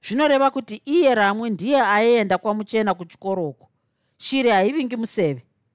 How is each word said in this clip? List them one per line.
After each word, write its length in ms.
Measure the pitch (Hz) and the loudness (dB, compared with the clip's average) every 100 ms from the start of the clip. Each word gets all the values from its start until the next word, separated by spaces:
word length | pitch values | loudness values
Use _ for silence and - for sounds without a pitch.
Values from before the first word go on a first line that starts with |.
Zvinoreva 480 | - 226 302 277 269 | -6 -2 2 2 2
kuti 300 | 269 233 208 - | 0 -10 -14 -2
iye 300 | 320 285 233 | 2 2 4
Ramwe 340 | 196 208 233 | 2 0 -4
ndiye 320 | 190 202 277 | -4 0 2
aienda 560 | 220 208 226 240 202 185 | 4 2 4 2 2 -2
kwaMuchena 560 | 226 208 208 220 214 | -2 -6 -4 -2 -2
kuchikoroko. 760 | 180 170 - 190 190 160 135 _ _ _ _ _ _ | -2 -6 -12 -6 -4 -6 -10 _ _ _ _ _ _
Shiri 320 | - 269 240 | -4 0 2
haivingi 460 | 202 196 294 254 233 | 2 2 0 -4 -4
museve. 500 | 226 - 170 131 _ _ _ | -6 -2 -2 -4 _ _ _